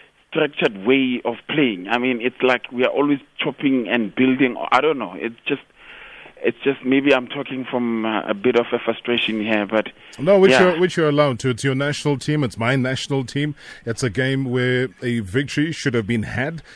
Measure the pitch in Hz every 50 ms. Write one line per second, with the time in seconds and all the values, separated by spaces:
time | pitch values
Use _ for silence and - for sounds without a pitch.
0 | - _ _ _ _ _ - 160 156 143 147 - 170 139 104 95 95 113 135 135
1 | 131 127 123 120 - 117 117 - - - - 156 143 123 104 90 90 101 117 120
2 | 123 131 123 117 113 127 - - - 127 123 120 - - 127 120 127 110 - 123
3 | 143 143 143 135 - _ _ - - 147 123 - - 139 135 127 113 90 113 120
4 | 110 95 - - 127 131 131 131 139 123 113 - - - - 127 139 156 151 135
5 | 113 90 92 85 - 117 117 - - - 143 131 - _ _ - - - - -
6 | - - - - - - - - - 123 - - - 139 135 - - 127 135 139
7 | 139 143 135 127 123 117 - 143 135 - 135 131 127 - - 123 120 117 113 113
8 | 110 113 110 101 - - 107 101 98 127 117 120 117 - - 117 - - 113 -
9 | - 120 120 117 - - 110 110 107 113 110 107 104 98 110 107 104 - - -
10 | - - - - 135 180 202 196 190 190 - - 190 180 170 160 180 180 - 175
11 | 160 151 143 147 147 143 123 110 - 131 123 113 - 139 131 131 143 143 143 -
12 | - 147 143 131 - - 151 151 139 110 - - 113 120 135 135 123 127 131 -
13 | - - 143 135 127 117 - 139 147 151 147 - - - - - - 117 113 -
14 | 135 120 95 131 131 131 135 135 135 127 123 127 123 127 127 127 127 127 - -
15 | - 123 120 117 107 90 92 135 147 131 - 147 151 165 151 - - 143 117 117
16 | 107 92 120 113 101 - - 120 131 151 170 156 - - -